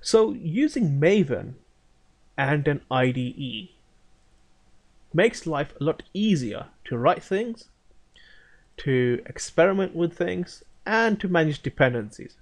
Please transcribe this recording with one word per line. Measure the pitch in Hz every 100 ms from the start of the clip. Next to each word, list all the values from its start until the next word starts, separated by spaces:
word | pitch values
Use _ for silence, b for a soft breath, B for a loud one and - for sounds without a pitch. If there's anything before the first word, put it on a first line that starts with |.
So | - 220 220
using | 202 165 180 302 - 185 139
Maven | 156 214 147 104 - 131 _ _ _ _ _ _ _ -
and | 135 151 147
an | 143 -
I | 127 127
D | 127 123 -
E | 135 113 101 _ _ _ _ _ _ _ _ _ _ - _ _ _
makes | 156 226 - 165
life | 147 143 -
a |
lot | 143 156 -
easier | 190 214 170 120 101 - _ -
to | 120
write | 135 180
things, | - 190 240 226 - _ _ - _ b b b b b b -
to | 143 131 123 120 -
experiment | - - - 175 196 190 165
with | 170 -
things, | 175 180 175 - - - -
and | 220 233 208
to | 190
manage | 175 156 143
dependencies. | 139 - 131 123 107 - - -